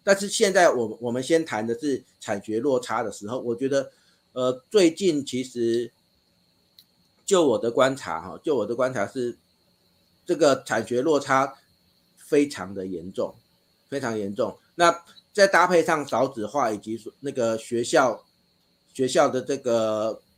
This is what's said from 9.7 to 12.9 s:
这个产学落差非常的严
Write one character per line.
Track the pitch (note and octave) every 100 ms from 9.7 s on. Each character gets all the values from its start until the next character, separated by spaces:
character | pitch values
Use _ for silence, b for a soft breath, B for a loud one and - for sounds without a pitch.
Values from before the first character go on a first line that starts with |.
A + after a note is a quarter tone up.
| _ _ _ _ _ -
这 |
个 | D#3 D3+ C3+
产 | - A2 A2
学 | A#2+
落 | D3+ D3
差 | C#3 C3+ C#3 b b _ _ _ _ _
非 | - D3 C#3+
常 | - F#2
的 | G2
严 | F#2+